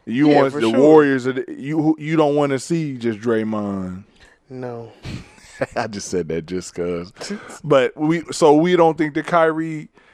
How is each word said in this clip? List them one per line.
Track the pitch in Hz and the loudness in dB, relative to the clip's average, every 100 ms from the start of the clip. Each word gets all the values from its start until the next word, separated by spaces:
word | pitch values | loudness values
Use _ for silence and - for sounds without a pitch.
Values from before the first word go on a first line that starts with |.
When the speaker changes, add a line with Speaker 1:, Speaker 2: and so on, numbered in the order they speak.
| - | -8
Speaker 1:
You | 117 147 | 0 4
Speaker 2:
Yeah, | 143 | 4
Speaker 1:
want | 139 | 4
Speaker 2:
for | 143 | 2
Speaker 1:
the | 113 | 0
Speaker 2:
sure. | 117 | 4
Speaker 1:
Warriors, | 147 156 143 135 123 | 8 8 6 2 -2
are | |
the, | 131 - - | -4 -8 -10
you, | 135 156 151 156 | -6 -2 0 -2
you | 147 160 | -2 0
don't | 147 147 | 2 2
wanna | 143 135 | 0 -2
see | - 170 156 127 | -4 -4 -4 -4
just | 117 107 | -4 -4
Draymond. | 117 110 107 107 104 98 92 92 101 _ - _ _ | -2 -2 -2 -4 -4 -6 -8 -10 -16 _ -20 _ _
Speaker 2:
No. | 131 123 120 113 - - - - | -14 -12 -12 -16 -16 -14 -14 -16
Speaker 1:
<laughs> | _ - - 127 117 | _ -20 -8 -6 -6
I | 113 | -8
just | 101 - | -8 -6
said | 92 82 | -6 -4
that | 82 80 | -6 -6
just | 90 - | -10 -10
'cause. | - 87 87 90 - - 202 | -8 -6 -6 -10 -16 -12 -12
Speaker 2:
<laughs> | - - | -14 -16
Speaker 1:
But | 147 139 123 - | 0 2 2 -2
we, | 151 170 151 | -2 -2 -4
so | 131 160 151 | 2 4 6
we | 175 180 | 4 4
don't | 165 156 | 4 2
think | 156 147 | -4 -4
that | 143 | -2
Kyrie, | 170 160 160 160 156 160 _ _ | 2 2 0 -6 -10 -14 _ _